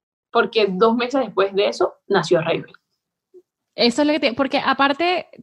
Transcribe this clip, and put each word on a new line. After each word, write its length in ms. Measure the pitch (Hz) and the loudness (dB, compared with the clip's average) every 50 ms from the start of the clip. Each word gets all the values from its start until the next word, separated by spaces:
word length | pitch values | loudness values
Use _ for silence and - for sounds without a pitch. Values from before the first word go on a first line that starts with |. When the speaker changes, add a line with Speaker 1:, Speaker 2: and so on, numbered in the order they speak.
| _ _ _ _ _ _ | _ _ _ _ _ _
Speaker 1:
porque 340 | - 233 226 - - 220 208 196 | 0 0 0 0 0 0 0 0
dos 280 | 185 185 226 226 233 | 2 2 2 2 2
meses 240 | 240 233 240 269 269 240 | 0 -2 -2 -2 -2 -2
después 300 | 208 - 190 196 196 196 | -2 0 -2 -2 0 0
de 140 | 196 208 226 | 0 0 0
eso 260 | 233 - 359 - - _ _ - | 0 0 -2 -2 -2 _ _ 0
nació 320 | 202 175 156 - 180 160 | 0 0 2 2 0 0
Raven. 260 | 160 165 160 156 - - - _ _ _ _ _ _ _ _ _ _ _ _ - _ _ _ _ _ _ _ | 0 -2 -4 -4 -6 -12 -20 _ _ _ _ _ _ _ _ _ _ _ _ -20 _ _ _ _ _ _ _
Speaker 2:
Eso 260 | - 220 240 233 302 | 0 0 0 2 2
es 40 | 294 294 | 0 0
lo 40 | |
que 80 | 302 320 | 0 0
te, 120 | 302 226 | 0 -2
porque 260 | 226 - 262 233 285 269 | -2 -2 -4 -2 -2 -2
aparte 680 | 262 269 262 269 277 277 277 - 339 359 359 330 - _ - - | -2 -2 0 0 0 0 0 0 -2 -2 -2 -4 -6 _ -20 -10